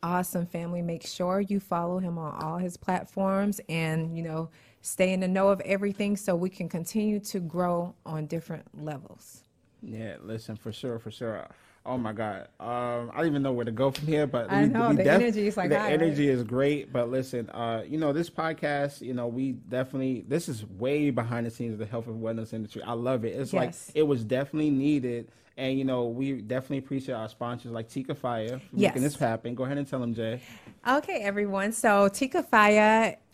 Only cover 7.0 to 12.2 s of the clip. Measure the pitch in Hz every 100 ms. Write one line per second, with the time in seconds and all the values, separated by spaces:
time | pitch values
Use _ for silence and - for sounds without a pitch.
7 | 214 208 196 202 175 175 180 175 175 -
8 | - 156 151 165 160 160 - - 151 147
9 | - - - - _ _ _ _ - 110
10 | 110 69 82 110 - 107 - 107 131 117
11 | 113 110 117 104 - - - _ - 127
12 | 110 107